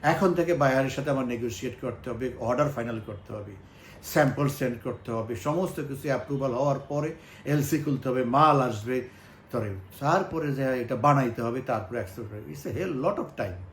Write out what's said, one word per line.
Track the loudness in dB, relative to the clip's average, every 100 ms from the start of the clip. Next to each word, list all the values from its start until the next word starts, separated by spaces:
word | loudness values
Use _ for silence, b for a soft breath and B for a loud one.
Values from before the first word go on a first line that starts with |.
| 4
এখন | 4 4 4
থেকে | 2 4
বায়ারের | 4 4 2 0
সাথে | 0 0
আমার | 0
নেগোশিয়েট | -2 -4 -4 -8 -6
করতে | -8 -6 -8
হবে, | -6 -6 -4 -2
অর্ডার | 2 2 0
ফাইনাল | -4 -6 -8
করতে | -12 -12 -12
হবে, | -12 -14 B B B B -4
স্যাম্পল | 4 4 4 0 0
সেন্ড | -2 -2 -6
করতে | -8 -6 -6
হবে, | -4 -4 -2
সমস্ত | 0 -2 -4 -8
কিছু | -6 -2
অ্যাপ্রুভাল | -2 -2 -2 -2 0
হওয়ার | 2 0 -2
পরে | -2 -2 -6 B B 0
এলসি | 2 2 0 2
খুলতে | 0 0
হবে, | 0 2 6
মাল | 8 6 4
আসবে, | 0 -2 -4 -4 B B B -6
তরে-, | -4 -4 -6 -12 -4
তারপরে | 2 2 2 -2 -2 0
যে | 0 0
এটা | -2 2 6
বানাইতে | 6 4 0 -2
হবে, | -2 -2
তারপরে | -2 -2 -6
এক্সপোর্ট | -6 -8 -10
হবে। | -10 -12
It's | -10 -6
a | -4
hell | -4 0 0
lot | 0
of | -6 -6
time। | -6 -6 -14